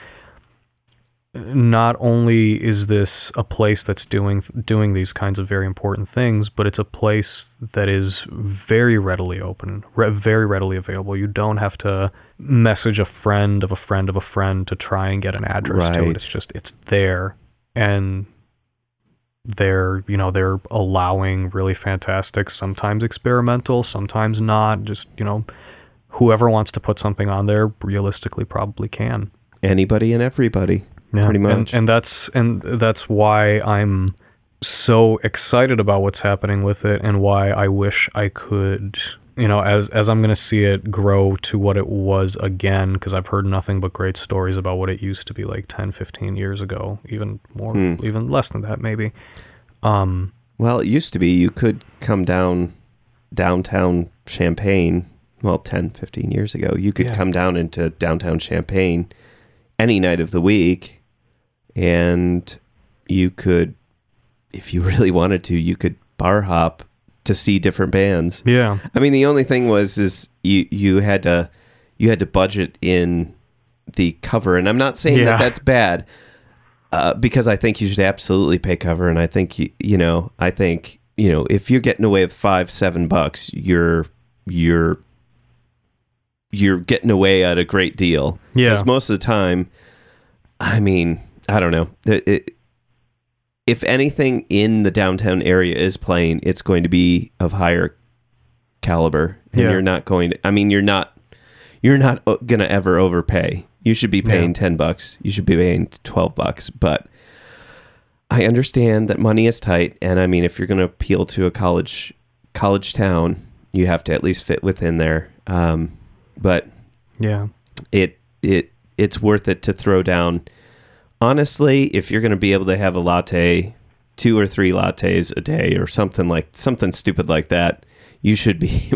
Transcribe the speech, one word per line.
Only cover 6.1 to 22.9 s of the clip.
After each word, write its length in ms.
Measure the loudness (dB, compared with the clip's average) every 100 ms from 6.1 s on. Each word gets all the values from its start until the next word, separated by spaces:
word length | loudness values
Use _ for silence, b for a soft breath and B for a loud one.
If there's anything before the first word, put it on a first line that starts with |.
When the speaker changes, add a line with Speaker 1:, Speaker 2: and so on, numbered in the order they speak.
| -2 0 0 -2
Speaker 1:
but 180 | -2 -2
it's 140 | -2
a 60 | -6
place 640 | -2 0 0 -2 -8 -16 _ -8
that 160 | -2 0
is 360 | 0 -2 -6 -10
very 680 | -8 -8 -6 0 2 4 2
readily 440 | 0 -2 -4 -6
open, 420 | -8 -10 -10 -12 -6 -2
re-, 140 | 0
very 340 | 0 0 2 2
readily 320 | 0 -2 -4
available. 400 | -6 -8 -6 -4
You 100 | -4
don't 300 | -2 -2 -2
have 200 | -4 -4
to 300 | -4 -2 -2 b b -14
message 600 | 0 4 4 2 0 0
a 40 | -2
friend 600 | -4 0 2 2 0 -2
of 60 |
a 20 | -6
friend 320 | -4 -2 -2
of 80 | -4
a 60 |
friend 440 | -4 -4 -2 -2 -4
to 80 | -8
try 320 | -4 -4 -2
and 120 | -2
get 140 | -4 -6
an 80 |
address 460 | -6 -4 -2 0 0
to 100 | 0
it. 20 |
Speaker 2:
Right. 120 | 0 -2
Speaker 1:
It's 100 | -6
just, 260 | -10 -10 -12
it's 160 | -14 -18 -4
there. 500 | 0 0 -2 -6 -10 _ _ _ -2
And 520 | 0 0 -2 -6 -8 _ _ _ _ _ _ _ _ _ _ _
they're, 600 | -12 -2 0 0 0 -4 -4
you 80 | -2
know, 160 | 0
they're 300 | 0 0 -2 -4
allowing 760 | -4 0 0 0 0 -2 -2 -4
really 240 | -4 -4
fantastic, 760 | -4 -4 -4 -4 -4 -4 -6 -6
sometimes 540 | -6 -8 -6 -4